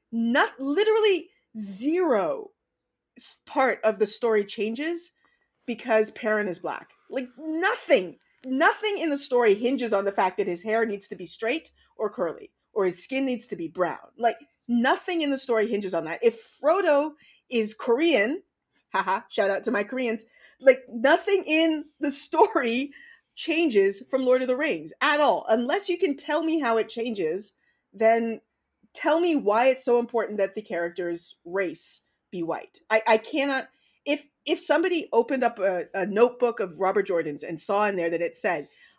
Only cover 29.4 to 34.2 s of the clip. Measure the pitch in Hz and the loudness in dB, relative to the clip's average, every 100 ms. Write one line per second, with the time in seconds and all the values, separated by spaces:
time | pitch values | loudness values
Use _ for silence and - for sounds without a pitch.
29.4 | 196 214 262 262 - 240 233 233 202 208 | 2 4 4 2 2 0 2 -2 -2 -2
30.4 | 196 220 214 175 170 175 175 170 - - | -2 -4 -6 -4 -4 -4 -6 -6 -10 -16
31.4 | 170 190 180 160 - - - _ _ 175 | -6 -4 -4 -4 -6 -6 -12 _ _ -8
32.4 | 165 156 - - - 220 226 220 - 294 | -6 -6 -10 -16 -2 0 4 2 2 -2
33.4 | 277 262 - _ _ _ 285 294 | -2 -2 -6 _ _ _ -4 -4